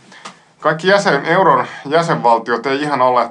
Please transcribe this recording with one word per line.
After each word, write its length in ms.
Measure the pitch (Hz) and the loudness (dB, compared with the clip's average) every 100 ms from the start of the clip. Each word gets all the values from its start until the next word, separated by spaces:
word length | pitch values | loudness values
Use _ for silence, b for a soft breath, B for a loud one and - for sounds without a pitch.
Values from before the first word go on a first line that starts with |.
| B B B B B _ | B B B B B _
kaikki 280 | 151 160 190 | -4 0 2
jäsen-, 380 | 196 196 143 147 | 2 2 -2 0
euron 400 | 180 175 131 117 B 135 | 2 4 2 -2 B -2
jäsenvaltiot 800 | 160 165 131 117 117 117 117 135 | -2 0 0 2 0 0 -4 -2
ei 160 | 139 | -4
ihan 200 | 147 135 | -2 0
ole 260 | 127 123 117 | 2 2 -2